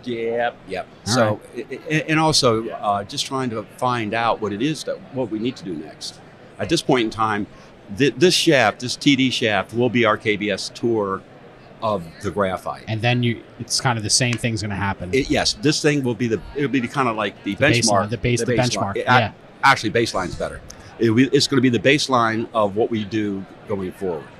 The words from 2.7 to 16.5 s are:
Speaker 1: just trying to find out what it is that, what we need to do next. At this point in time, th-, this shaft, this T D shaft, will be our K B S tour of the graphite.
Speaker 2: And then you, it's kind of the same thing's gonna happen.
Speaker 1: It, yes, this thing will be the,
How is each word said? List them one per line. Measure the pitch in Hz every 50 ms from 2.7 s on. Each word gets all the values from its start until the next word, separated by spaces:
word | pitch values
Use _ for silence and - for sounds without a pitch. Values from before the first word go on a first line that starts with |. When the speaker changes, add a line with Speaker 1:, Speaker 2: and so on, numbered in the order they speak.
| - - 110 107 101 101
Speaker 1:
just | 101 - - 139 -
trying | - 135 135 131 123
to | 113 113 95 - - -
find | 127 127 123 120 110 104 104
out | 117 117 117 101 -
what | 107 101
it | 101 98
is | 123 151 160 - -
that, | - - - 98 -
what | 131 127 131 104
we | 110 110
need | 110 131 127
to | - 87
do | 95 85
next. | 76 78 73 - - - - - - - - - - - - - -
At | 104 98
this | 165 160
point | - - 147 127 113
in | 107
time, | 107 110 110 107 107 104 101 - - - - - - - - - 101 92
th-, | 139 143 -
this | 135 170 185 165
shaft, | - - 170 151 131 117 104 - -
this | 120 120 -
T | - - 147 139
D | 123 131 127
shaft, | 113 - 123 110 104 95 95 - 110
will | 117 123 123
be | 104 123 113
our | 107 107
K | 110 - 113 104
B | 92 104 104
S | 95 95 - -
tour | - - - 120 113 110 101 95 95 95 - - - - - - - - - - - -
of | - 110 104 95 82 82 - -
the | 95 98
graphite. | 78 101 98 92 92 85 - 78 69 67 64
Speaker 2:
And | - 113 110
then | 107 120 123 123 123
you, | 120 113 - - - - -
it's | - - - -
kind | - 135 120 113
of | 104
the | 104
same | - - 131 120 120
thing's | 113 - 120 113 101
gonna | 104 107 101
happen. | 90 101 98 98 - 90 90
Speaker 1:
It, | 90 131 139 -
yes, | 147 113 85 - -
this | - 104 147 147 -
thing | - 151 147 147 131
will | 120 120
be | 95 123 117
the, | 110 92 - -